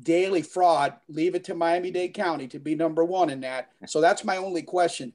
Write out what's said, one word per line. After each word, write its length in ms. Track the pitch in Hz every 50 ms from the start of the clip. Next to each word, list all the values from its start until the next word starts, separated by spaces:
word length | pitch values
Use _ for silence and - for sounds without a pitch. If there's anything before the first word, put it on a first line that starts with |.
daily 400 | 123 170 165 175 185 190 196 175
fraud. 520 | 151 - - 180 180 175 165 143 143 139 135 - _
Leave 280 | - 147 156 156 180 165
it 80 | 175 180
to 100 | - 190
Miami-Dade 600 | 170 170 165 170 180 180 185 170 180 180 180 180
County 320 | 208 202 175 160 143 135
to 120 | 127 - -
be 140 | 139 151 156
number 320 | 151 170 160 156 160 165
one 240 | 175 185 185 175 156
in 120 | 135 135
that. 280 | 131 127 127 127 - - _ _ -
So 160 | - - 151
that's 220 | 160 175 202 - -
my 140 | 214 190
only 260 | 185 190 196 180 165 147
question. 500 | - 180 180 175 170 - - 139 120